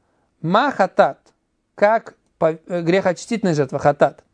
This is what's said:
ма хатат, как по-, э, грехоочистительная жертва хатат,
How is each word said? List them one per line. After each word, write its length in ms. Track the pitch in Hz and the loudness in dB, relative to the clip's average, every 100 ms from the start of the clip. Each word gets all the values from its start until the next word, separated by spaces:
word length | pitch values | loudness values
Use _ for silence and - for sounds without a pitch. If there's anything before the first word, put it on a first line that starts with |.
| _ _ _ _ | _ _ _ _
ма 300 | 160 202 285 | -2 0 0
хатат, 480 | - 185 - 165 - _ _ _ _ _ - | 0 0 2 2 0 _ _ _ _ _ -2
как 400 | 202 220 - - _ _ | 0 0 -4 -18 _ _
по-, 220 | 160 165 - | -2 -2 -6
э, 140 | 175 | -6
грехоочистительная 720 | 165 190 185 175 - 226 196 | -2 0 0 -4 -6 -4 -2
жертва 260 | 151 135 143 | -2 -2 -2
хатат, 440 | 147 143 147 - _ | 0 2 0 0 _